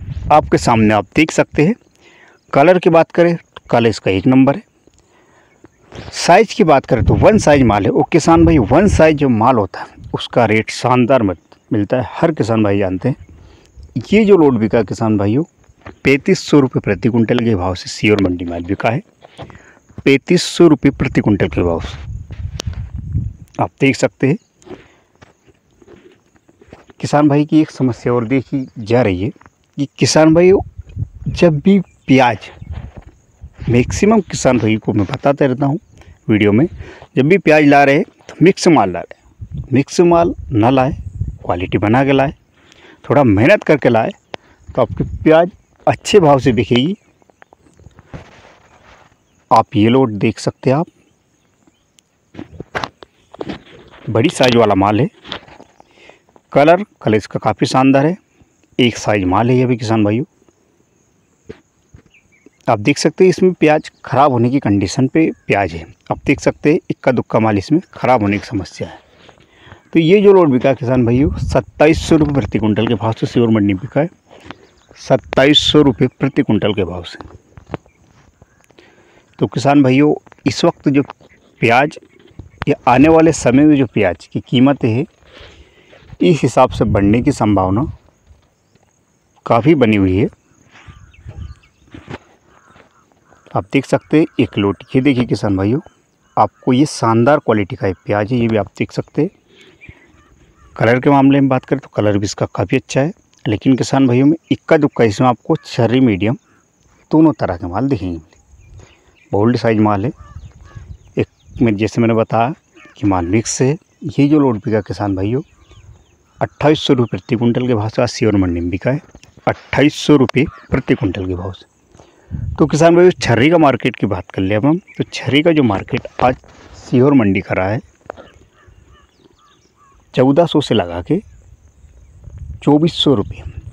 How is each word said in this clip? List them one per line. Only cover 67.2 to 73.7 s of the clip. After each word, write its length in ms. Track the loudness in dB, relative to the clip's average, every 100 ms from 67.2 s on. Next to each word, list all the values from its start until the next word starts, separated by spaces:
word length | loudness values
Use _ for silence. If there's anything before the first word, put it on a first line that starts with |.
| -2 -2
माल 180 | 0 -2
इसमें 240 | -2 -4 -4
ख़राब 280 | -6 0 0
होने 160 | 0 -4
की 100 | -6
समस्या 400 | -10 -10 -12 -16
है। 120 | -16 _ _ -20 _ _ _ -20 -20 _
तो 60 | -2
ये 220 | 2 4
जो 120 | 6
लोट 160 | 6 4
बिका 240 | 2 0 -2
किसान 300 | -2 0 0
भाइयों, 260 | 0 0
सत्ताईस 640 | -2 -2 -2 -2 0 2 2
सौ 160 | 2 0
रुपये 160 | 2 -2
प्रति 240 | -4 -2
कुंटल 280 | -2 -2 -2
के 80 | -2
भाव 180 | -4
से 140 | -6 -4
सीहोर 220 | 0 0
मंडी 240 | 2 0